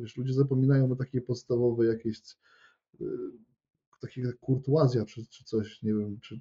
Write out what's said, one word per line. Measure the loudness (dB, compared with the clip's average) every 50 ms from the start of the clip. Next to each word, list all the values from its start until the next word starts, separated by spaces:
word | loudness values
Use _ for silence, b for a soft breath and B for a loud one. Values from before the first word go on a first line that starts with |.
wiesz, | -14 -12 -8
ludzie | -6 -4 -2
zapominają | 2 2 2 2 2 2 4 4 6 6 4 2
o | 0
takiej | -2 -4 -4 -4 -4
podstawowej | -2 -4 -6 -6 -2 -2 0 2 2 2 4 4 2 2
jakiejś, | 2 0 -2 -6 -6 -6 _ -20 -20 b b b b b b b b b b _ _ -10
yy, | -8 -8 -8 -8 -8 -10 -12 -14 -20 _ _ _ _ _ _ _ _ _ _ -16
takiej | -16 -14 -10 -8 -8
jak | -8 -8 -8
kurtuazja | -2 -2 -2 -2 0 2 4 4 4 4 4 0 -2
czy, | -4 -8 -16 -16
czy | _ -20 -20 -12
coś, | -4 -2 -2 -2 -4 -8 -6
nie | -4 -2 -2
wiem, | -2 -2 -4 -8 -12
czy | -14 -16 -16 -16